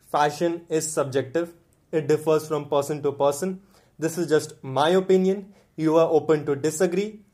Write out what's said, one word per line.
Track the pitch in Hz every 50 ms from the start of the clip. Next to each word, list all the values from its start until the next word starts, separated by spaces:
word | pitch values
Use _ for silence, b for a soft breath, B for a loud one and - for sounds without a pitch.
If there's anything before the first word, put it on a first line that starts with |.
| _ _
fashion | - 151 147 151 147 - 175 170 170 170 - _
is | 160 156 156 -
subjective. | - - 143 135 127 139 123 117 - 165 170 175 - _ _ _ _ _ _ _
It | - 160 151 135
differs | 156 151 156 160 156 151 151 156
from | 156 147 147 143
person | 151 143 139 143 156 147 143
to | 143
person. | 135 - 143 139 135 143 - 190 190 185 b b b b b b b b
This | 147 160 160 180
is | 175 -
just | 151 151 151 - - - -
my | 135 131 131 143 160
opinion. | 180 190 185 185 190 190 185 190 190 208 190 - b b b b b
You | - 156 156 156 165
are | 165 160
open | 165 151 143 - 156 151 143
to | 143 143
disagree | 135 - 156 156 - 190 180 175 185 208 214 214 - - _